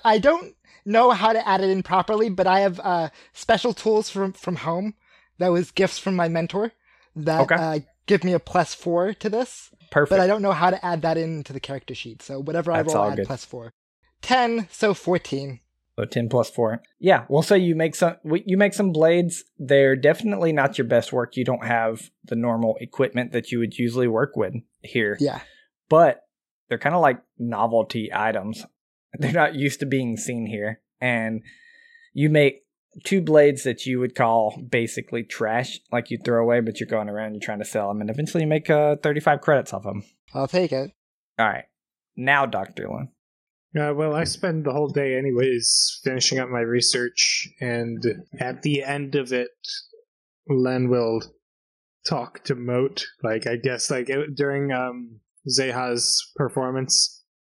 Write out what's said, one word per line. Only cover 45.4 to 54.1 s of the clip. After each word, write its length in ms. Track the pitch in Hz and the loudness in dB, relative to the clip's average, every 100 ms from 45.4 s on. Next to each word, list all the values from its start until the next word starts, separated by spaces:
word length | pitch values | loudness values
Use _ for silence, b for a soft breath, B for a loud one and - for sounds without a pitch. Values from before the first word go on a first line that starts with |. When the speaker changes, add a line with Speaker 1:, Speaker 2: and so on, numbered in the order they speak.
| 131 120 117 - - - | 2 2 2 2 0 -2
Speaker 3:
finishing 360 | - 131 120 131 | -4 0 0 0
up 100 | 127 | -2
my 100 | 123 | -2
research, 840 | 117 123 117 127 123 - - - - - | 0 2 2 0 -2 0 0 0 -6 -8
and 420 | 123 117 117 113 117 101 - - | -6 -4 -4 -4 -4 -4 -8 -10
at 240 | 127 123 | -8 -6
the 200 | 151 143 | -2 -2
end 300 | 135 143 139 143 | -2 -6 -4 -4
of 160 | 123 | -2
it, 200 | 127 120 _ - - - - _ _ _ _ - | -4 -4 _ -14 -14 -16 -20 _ _ _ _ -2
Len 420 | 135 127 127 127 | 0 2 0 2
will 320 | 123 113 113 - _ _ _ _ _ _ _ - | 2 0 -2 -6 _ _ _ _ _ _ _ -6
talk 360 | 147 123 - - | -4 -6 -8 -6
to 100 | 127 | -6
Moat. 500 | 120 123 135 - - - | -2 0 0 -4 -12 -6
Like, 220 | 113 110 117 | -4 -4 -4
I 80 | 120 | -4
guess, 340 | 127 120 - | -2 -2 -4
like, 180 | 135 | -4
it, 260 | 123 | -2